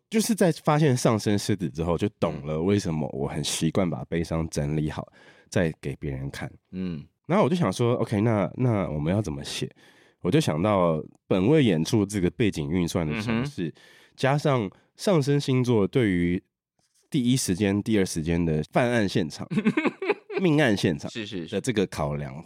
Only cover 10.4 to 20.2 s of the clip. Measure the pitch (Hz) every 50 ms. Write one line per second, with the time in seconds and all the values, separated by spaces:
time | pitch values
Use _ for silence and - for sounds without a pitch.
10.4 | 156 - 156 78 90 107 104 95 90 85 80 78 - - - _ _ - 110 95
11.4 | 92 113 156 160 139 113 87 78 82 - - 110 101 98 104 104 87 87 - -
12.4 | 123 101 85 - 73 69 82 92 87 78 - 95 82 76 76 110 107 120 113 113
13.4 | 127 143 - - 87 - - - - - - - - _ _ - - 131 139 147
14.4 | - 160 135 127 104 92 - _ _ _ _ - - 220 196 156 131 139 143 143
15.4 | - - 131 127 123 120 123 107 98 92 - 139 120 104 92 87 87 87 87 92
16.4 | - _ _ _ _ _ _ _ _ _ _ _ _ _ - 151 120 120 127 131
17.4 | - - 95 85 107 98 98 101 98 - 110 101 92 90 - 85 76 80 85 85
18.4 | 87 80 78 78 76 - - - 127 120 123 117 104 92 - 120 90 73 - -
19.4 | 196 - 170 202 202 220 214 294 320 - - - 381 370 403 -